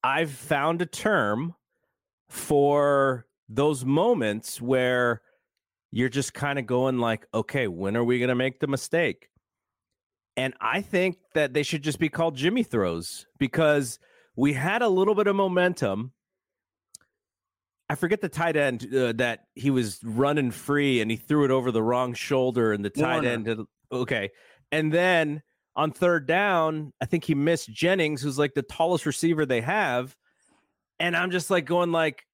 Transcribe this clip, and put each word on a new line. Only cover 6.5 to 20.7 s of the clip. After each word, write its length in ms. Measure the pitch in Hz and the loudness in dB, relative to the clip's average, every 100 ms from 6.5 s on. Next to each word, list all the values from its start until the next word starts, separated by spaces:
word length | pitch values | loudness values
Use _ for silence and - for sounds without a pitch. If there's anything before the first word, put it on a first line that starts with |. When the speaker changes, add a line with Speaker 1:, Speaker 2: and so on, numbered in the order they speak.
| 139 | -4
Speaker 1:
going 360 | 110 123 131 127 | -2 0 2 2
like, 280 | 117 110 - | 0 -2 -4
"Okay, 320 | 110 107 143 117 | -4 -2 -2 -2
when 300 | 85 98 110 | -2 -2 0
are 80 | |
we 160 | 120 123 | 2 2
gonna 140 | 123 | 2
make 260 | 123 131 127 | 0 -2 -2
the 60 | 143 | -4
mistake?" 640 | 135 - 165 156 - _ _ _ _ _ _ _ _ _ _ _ - | -4 -2 0 0 -4 _ _ _ _ _ _ _ _ _ _ _ -4
And 180 | 131 - | -4 -4
I 200 | 113 160 | -4 -4
think 360 | 196 190 185 175 _ | -2 0 0 -2 _
that 200 | 160 147 | -2 0
they 80 | 127 | 0
should 200 | 143 160 | -2 -4
just 160 | 147 139 | -4 -2
be 100 | 160 | -2
called 280 | - 165 135 | 0 -2 0
Jimmy 260 | 156 240 | -2 0
throws, 640 | 226 113 92 85 85 - - _ | -2 0 0 -2 -8 -14 -18 _
because 600 | 139 - 160 147 127 - _ _ _ - | -2 2 4 4 0 -8 _ _ _ 0
we 160 | 139 | 0
had 300 | 135 156 214 | 2 -2 0
a 60 | 240 | 2
little 260 | 185 196 | 2 2
bit 120 | 202 202 | 2 2
of 100 | 196 | 2
momentum. 760 | 196 180 180 175 117 98 127 _ _ _ _ _ _ _ _ - _ _ _ _ _ _ _ _ _ | 2 2 0 0 -2 -2 -6 _ _ _ _ _ _ _ _ -20 _ _ _ _ _ _ _ _ _
I 60 | 143 | -4
forget 240 | 170 208 | -2 -2
the 80 | 185 | -4
tight 280 | - 170 151 | -2 0 2
end, 320 | 143 120 113 | 0 -2 -2
uh, 180 | 131 123 | 0 0
that 340 | 113 123 113 _ | 0 -2 -2 _
he 160 | - 135 | -4 0
was 300 | 131 110 98 | 2 0 -6
running 480 | 117 110 139 147 131 | -6 0 2 2 -2
free 500 | 107 - | -4 -2